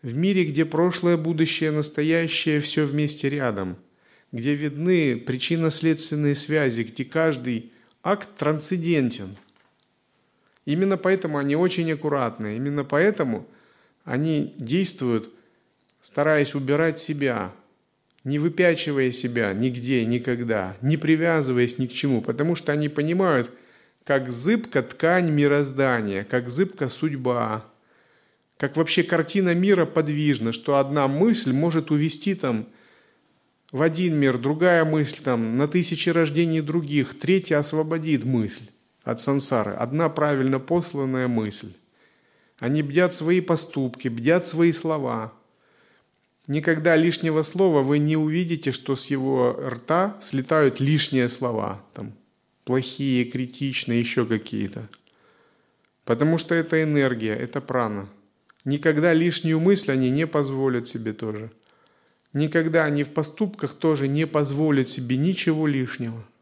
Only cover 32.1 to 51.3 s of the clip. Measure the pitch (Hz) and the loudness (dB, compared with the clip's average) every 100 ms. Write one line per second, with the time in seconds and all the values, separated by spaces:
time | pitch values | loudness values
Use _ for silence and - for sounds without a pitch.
32.1 | 156 - 190 139 113 - - _ _ _ | -2 -4 -2 -2 -2 -4 -16 _ _ _
33.1 | _ _ _ _ _ _ 131 160 160 180 | _ _ _ _ _ _ 0 0 2 0
34.1 | 156 139 120 127 156 180 170 160 156 143 | 2 2 2 -2 2 4 4 4 2 0
35.1 | - - 120 113 120 147 175 170 156 - | -4 -2 0 0 0 0 0 0 -2 0
36.1 | 165 160 143 170 160 151 165 147 147 131 | 2 2 2 0 0 0 -4 0 0 0
37.1 | - - 190 185 151 147 156 156 165 160 | -4 2 2 4 0 2 -2 -2 -2 0
38.1 | 143 113 127 104 - 113 _ _ _ - | 0 2 0 0 -6 -18 _ _ _ -6
39.1 | 117 - 139 131 123 101 98 120 147 165 | -4 0 0 0 0 0 -2 -4 0 0
40.1 | 151 147 143 131 135 131 175 170 143 135 | 2 0 2 2 0 0 -2 -2 -6 -4
41.1 | 131 127 117 107 101 - 92 _ _ _ | -2 0 0 -2 -6 -16 -20 _ _ _
42.1 | _ _ _ _ _ 120 151 143 147 180 | _ _ _ _ _ -2 -2 0 2 2
43.1 | 180 160 180 180 165 - - 131 120 131 | 0 0 0 2 -2 -2 -4 -4 -4 -6
44.1 | 117 120 170 170 160 170 160 165 156 131 | -2 2 2 2 2 2 2 -2 -2 -2
45.1 | 113 110 - _ _ _ _ _ _ _ | -4 -6 -12 _ _ _ _ _ _ _
46.1 | _ _ _ - 147 156 160 160 160 165 | _ _ _ -6 -2 0 2 4 6 4
47.1 | 170 165 156 151 - 190 151 135 147 147 | 2 0 0 -2 2 4 4 4 2 2
48.1 | 156 156 160 180 165 151 127 - 131 - | 2 2 0 0 -2 -2 -4 -4 -6 -2
49.1 | 139 131 135 123 - 135 120 - 165 196 | -2 0 2 2 0 -6 -8 0 2 2
50.1 | 202 - 135 131 160 143 - 135 151 - | -2 -6 -4 0 4 4 2 2 2 2
51.1 | 131 120 | 0 0